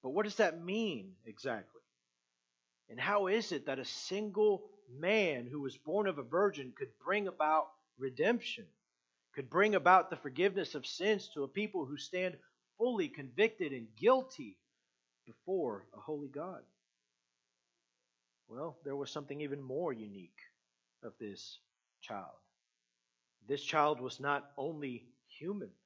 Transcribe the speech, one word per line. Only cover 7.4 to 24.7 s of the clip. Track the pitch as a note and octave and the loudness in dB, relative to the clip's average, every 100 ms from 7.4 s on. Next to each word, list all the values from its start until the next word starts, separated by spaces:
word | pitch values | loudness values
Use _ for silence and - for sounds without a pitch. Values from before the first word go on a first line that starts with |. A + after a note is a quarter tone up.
| D3+ D#3 - - _ _ | 4 4 2 -6 _ _
redemption, | C3 B2 F3 A#3+ - - F#2 _ _ _ _ _ _ | -8 0 2 2 0 -8 -12 _ _ _ _ _ _
could | - C3 | -12 -2
bring | E3 G#3 | 4 4
about | G3 F3 F#3 E3 | 6 8 8 8
the | D#3 | -6
forgiveness | C#3+ C#3+ F#3+ F#3+ D#3 | -6 2 2 2 -4
of | D3 - | -4 -6
sins | - F#3+ G#3 - | -2 2 2 -2
to | - | -4
a | C#3 | -4
people | G3 G#3 F#3+ | -2 -2 -4
who | C3+ C#3+ | -4 -6
stand | - F3+ F#3 D#3+ _ _ _ _ | -6 -4 -4 -6 _ _ _ _
fully | A#3+ A3+ D#3 | 0 2 -2
convicted | - C3+ B2+ A3 A3 D#3+ | -4 -8 2 2 2 -4
and | C3 A2 | -4 -8
guilty | A2 F#3 C4 C4 - A#2 - _ _ _ _ _ _ - | 2 6 6 4 -12 -14 -14 _ _ _ _ _ _ -20
before | A2+ - F#3+ C#3 G2+ - | -16 -2 0 0 -2 -10
a | A2 | -16
holy | D3+ D3+ C#3+ | -8 -6 -6
God? | C3+ F3 F3+ - _ _ _ _ _ _ _ _ _ _ _ _ _ _ _ _ _ _ | -8 -8 -10 -16 _ _ _ _ _ _ _ _ _ _ _ _ _ _ _ _ _ _
Well, | A#2 D#3+ - | -10 -10 -8
there | C#3+ C#3 | -8 -6
was | C3+ | -6
something | D#3 C#3+ D3 | -6 -8 -8
even | D3 C#3 | -6 -6
more | C3 C3+ F3 | -6 -4 -4
unique | A#2+ G#2+ G2 F2 - - _ _ _ _ _ | -4 -8 -12 -18 -20 -20 _ _ _ _ _
of | A#2 - | -16 -10
this | G#2+ F#2+ - - _ _ _ _ | -10 -10 -14 -16 _ _ _ _
child. | - G#2 E2 - _ _ _ _ _ _ _ _ _ _ G2+ | -12 -10 -12 -18 _ _ _ _ _ _ _ _ _ _ -4
This | C#3 | -4
child | - D#3+ D3 C3+ | 0 4 4 2
was | B2+ A#2 | -4 -4
not | C#3 C#3+ C#3+ - | -2 -2 -2 -6
only | C#3 | -6